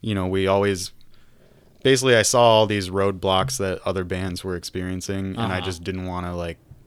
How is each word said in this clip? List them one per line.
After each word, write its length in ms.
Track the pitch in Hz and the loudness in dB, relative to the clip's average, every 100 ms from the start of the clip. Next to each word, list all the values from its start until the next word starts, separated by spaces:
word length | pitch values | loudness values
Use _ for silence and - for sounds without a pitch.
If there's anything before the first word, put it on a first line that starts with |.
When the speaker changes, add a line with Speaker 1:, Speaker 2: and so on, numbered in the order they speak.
Speaker 1:
you 120 | 117 | -4
know, 140 | 101 92 | -4 -2
we 180 | 95 95 | 0 2
always 460 | 98 101 95 92 - - - - _ _ _ _ _ | 4 2 0 -6 -14 -20 -20 -20 _ _ _ _ _
basically, 320 | 131 135 131 120 | 2 2 4 4
I 60 | |
saw 180 | 104 123 | 4 6
all 240 | 120 110 107 | 6 6 4
these 220 | 104 92 | 0 -2
roadblocks 680 | 95 98 95 95 92 95 - | 0 0 0 0 0 0 -2
that 220 | 98 90 - | -4 -4 -4
other 180 | 95 | -4
bands 400 | 90 92 95 87 | -4 -6 -6 -6
were 120 | 95 90 | -6 -8
experiencing, 800 | - 92 92 92 - 98 95 95 | -8 -8 -6 -6 -6 -6 -6 -4
and 40 | |
I 180 | 113 92 | -4 -4
Speaker 2:
Uh-huh. 40 | 92 | -4
Speaker 1:
just 180 | 87 | -8
didn't 220 | 85 92 92 | -8 -6 -6
wanna, 300 | 90 90 87 | -6 -6 -6
like, 220 | 85 82 _ - | -8 -10 _ -20